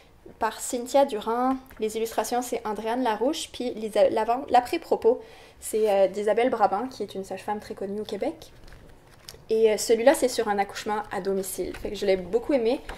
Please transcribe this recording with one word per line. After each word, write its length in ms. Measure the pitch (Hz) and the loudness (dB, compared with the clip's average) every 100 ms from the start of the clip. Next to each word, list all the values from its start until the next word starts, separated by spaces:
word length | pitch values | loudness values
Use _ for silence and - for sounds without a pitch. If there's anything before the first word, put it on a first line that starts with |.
| - _ - - | -20 _ -20 -6
par 220 | 220 - | -6 -4
Cynthia 440 | - 247 240 277 | -6 -6 2 4
Durand. 520 | 277 208 220 240 254 262 - - | 4 2 -4 0 0 0 -6 -6
Les 160 | 214 220 | -4 -2
illustrations, 460 | 226 - 214 240 | -4 -2 -2 -2
c'est 220 | 254 - 214 | -2 -6 -6
Andréane 360 | 208 220 247 | -6 -4 -2
Larouche. 480 | 247 214 247 311 - | 0 0 0 -2 -6
Puis 200 | - 247 | -8 -8
l'isa-, 340 | 214 214 208 190 | -6 -2 4 4
l'avant, 340 | 220 220 247 - | 4 0 -2 2
l'après-propos, 720 | 240 240 330 - - 226 254 - - - - | 2 2 -2 -2 2 2 2 -2 -20 -20 -18
c'est, 280 | - 220 214 | -6 0 2
euh, 200 | 196 190 | 4 4
d'Isabelle 420 | 202 208 233 254 | 2 0 2 2
Brabant, 380 | 226 202 190 262 | 4 2 2 -4
qui 160 | - | -8
est 100 | 202 | -10
une 100 | 196 | -8
sage-femme 360 | 190 190 - 208 | -10 -8 -6 -6
très 140 | - | -8
connue 260 | 208 196 202 | -10 -8 -8
au 40 | |
Québec. 480 | 208 208 269 330 - - - - - - - - - - - | -8 -4 -4 -6 -12 -20 -20 -20 -20 -20 -20 -20 -20 -14 -2
Et, 220 | 220 220 | 4 4
euh, 60 | 208 | 4
celui-là, 380 | - 226 240 | 2 4 6
c'est 140 | 311 247 | 6 4
sur 200 | 247 220 | 0 0
un 100 | 202 | 0
accouchement 440 | 202 - 214 208 - | -2 -4 -6 -4 -4
à 80 | 202 | -6
domicile. 520 | 190 196 190 - 175 - | -4 -2 -4 -6 -8 -8
Fait 140 | 214 | -8
que 60 | 202 | -4
je 80 | |
l'ai 120 | 202 190 | 0 0
beaucoup 360 | 175 220 - | 0 -2 0
aimé. 280 | 277 226 277 - | 0 2 -2 -4